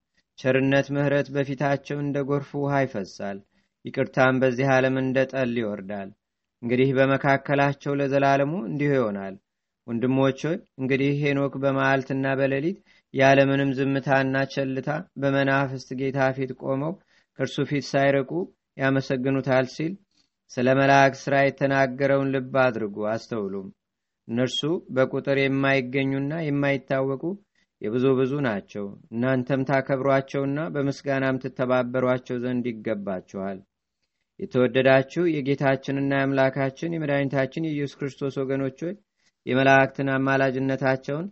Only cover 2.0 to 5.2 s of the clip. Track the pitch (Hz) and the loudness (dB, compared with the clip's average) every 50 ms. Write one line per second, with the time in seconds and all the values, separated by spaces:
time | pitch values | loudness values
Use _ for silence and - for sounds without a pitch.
2 | 143 143 135 143 135 131 143 143 139 - - 143 143 139 143 139 135 131 - 104 | -4 -4 -2 -2 -2 -2 -2 -4 -4 -6 -6 -4 -2 0 2 2 0 0 -2 -6
3 | 95 - - - 101 98 98 98 - _ _ _ _ _ _ _ - 123 - 139 | -8 -8 -10 -10 -10 -10 -10 -12 -14 _ _ _ _ _ _ _ -14 -8 -4 -4
4 | 131 131 - 143 131 131 131 127 131 131 120 120 139 139 131 131 131 131 131 131 | -4 0 2 4 4 4 4 4 2 2 2 2 2 4 4 4 4 2 2 0
5 | 131 131 123 135 | -2 0 0 0